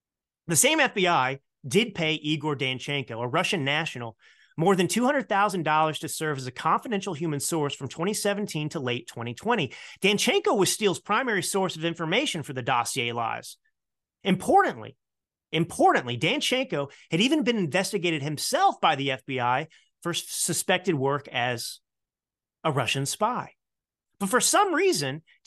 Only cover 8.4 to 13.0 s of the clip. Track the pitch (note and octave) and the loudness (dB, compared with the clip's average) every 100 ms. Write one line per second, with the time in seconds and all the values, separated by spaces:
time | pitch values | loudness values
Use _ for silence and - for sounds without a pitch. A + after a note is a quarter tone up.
8.4 | G3+ D#3 D3+ E3 B2 A#2+ - A#2+ A#2 A#2 | -4 -4 -4 -4 -2 -4 -6 -10 -10 -6
9.4 | G#3+ A#3 B2+ - - - F#3+ G#3 A#3+ G4+ | -2 0 -2 -6 -18 -2 0 2 2 2
10.4 | G4+ A#3+ F3 - G3+ - - A3 C4 G3 | 2 2 2 2 0 0 -2 0 0 -2
11.4 | - G3 F#3 D#3+ E3 E3 E3 G#3+ D4 E3 | 0 -2 -2 -2 -4 -2 0 0 0 -4
12.4 | C#3 C3 A#2+ B2 A#2 B2+ | -6 -6 0 0 0 -2